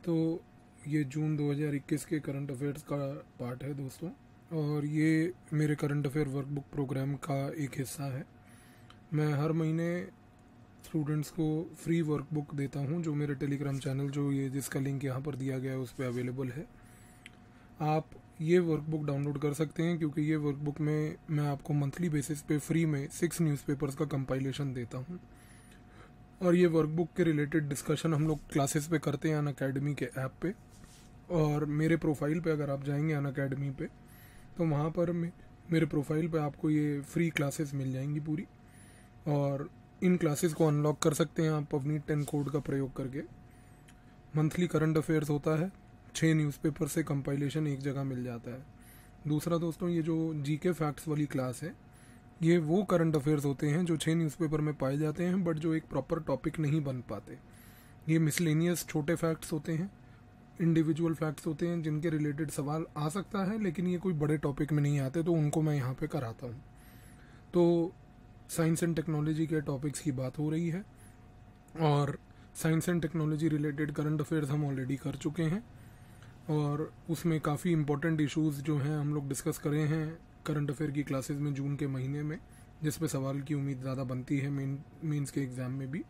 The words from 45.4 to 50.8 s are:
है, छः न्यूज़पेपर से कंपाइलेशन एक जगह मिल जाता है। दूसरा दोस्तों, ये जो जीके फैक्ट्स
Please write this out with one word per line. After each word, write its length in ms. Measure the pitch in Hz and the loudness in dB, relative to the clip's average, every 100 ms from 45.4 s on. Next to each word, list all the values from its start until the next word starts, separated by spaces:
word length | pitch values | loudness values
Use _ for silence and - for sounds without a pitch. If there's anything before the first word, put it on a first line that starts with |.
| 156 156 | 2 0
है, 120 | 180 - - - - - | 0 -6 -20 -20 -12 2
छः 180 | 160 | 4
न्यूज़पेपर 540 | 156 151 139 165 147 151 | 6 2 0 -2 0 -2
से 140 | 165 | 0
कंपाइलेशन 640 | 151 139 135 143 143 156 156 | 0 -2 0 0 0 0 -2
एक 120 | 135 | -2
जगह 240 | 143 135 | -2 -2
मिल 200 | 135 127 | -2 -4
जाता 280 | 123 117 120 | -4 -6 -8
है। 140 | 123 143 - - - - - 151 | -12 -14 -20 -20 -20 -20 -10 -2
दूसरा 300 | 151 165 170 | 0 2 0
दोस्तों, 300 | 165 156 180 | 0 -2 0
ये 120 | 170 | 0
जो 320 | 160 160 160 156 | 2 0 0 -2
जीके 280 | 139 151 180 | -2 0 0
फैक्ट्स 360 | 165 | 0